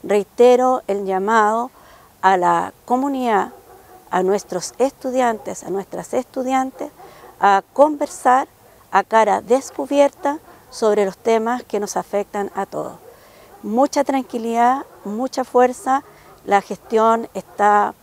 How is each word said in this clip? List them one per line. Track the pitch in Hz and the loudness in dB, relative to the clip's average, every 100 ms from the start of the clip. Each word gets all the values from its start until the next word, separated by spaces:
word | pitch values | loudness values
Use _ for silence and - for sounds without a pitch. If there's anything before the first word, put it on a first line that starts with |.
Reitero | 175 208 196 - 247 247 254 254 - | 0 -2 -2 4 4 6 2 0 -2
el | 202 190 | -6 -2
llamado | 190 196 226 214 226 247 - - - - _ | -2 0 2 2 0 -6 -12 -20 -20 -20 _
a | 190 190 | 2 4
la | 175 170 185 - | 2 0 -2 -12
comunidad, | - 247 277 269 247 202 240 - - - - - _ | -4 -2 -2 -2 0 0 -2 -12 -20 -20 -20 -20 _
a | 185 | -2
nuestros | 185 202 - 180 - - | 0 -2 -4 -10 -10 -4
estudiantes, | 269 - 262 254 247 220 - 185 | -4 -2 -6 -2 0 -2 -8 -12
a | 226 | -8
nuestras | 202 190 - 170 | -8 -8 -12 -6
estudiantes, | 240 254 269 254 262 262 - 294 - - - - - | -6 -6 -8 -2 -2 -4 -8 -14 -14 -20 -20 -20 0
a | 196 196 - | 2 2 0
conversar | - 294 294 294 - 254 254 294 _ _ _ _ | 2 2 2 -6 -2 2 2 0 _ _ _ _
a | 196 196 | -2 2
cara | 220 208 196 | 2 2 0
descubierta | 214 254 - - 269 277 285 - 285 302 - - _ | 0 -2 -2 -10 -2 2 2 2 -6 -6 -14 -20 _
sobre | - 220 208 196 | -2 0 2 0
los | - | -2
temas | - 226 226 247 | 0 0 0 -6
que | - 208 | -6 -6
nos | 202 - | -4 -6
afectan | - 202 202 208 196 | -4 -6 -6 -6 -6
a | - 196 | -6 -8
todos. | 151 151 - - - - - - - | -8 -10 -14 -20 -20 -20 -20 -20 -16
Mucha | 208 220 285 294 | -6 0 0 0
tranquilidad, | 277 269 247 240 226 233 240 269 - - 196 | 0 -2 -4 -8 -4 2 2 2 -6 -14 -10
mucha | 214 254 - 254 | -6 -6 -6 0
fuerza, | 247 247 254 - 269 - - - - | 2 2 0 -2 -4 -4 -20 -20 -18
la | - 202 | -2 -2
gestión | - 190 - 220 226 226 - | -2 -14 -2 2 2 2 -4
está | 196 - - 208 208 208 - | -12 -14 0 2 2 0 -6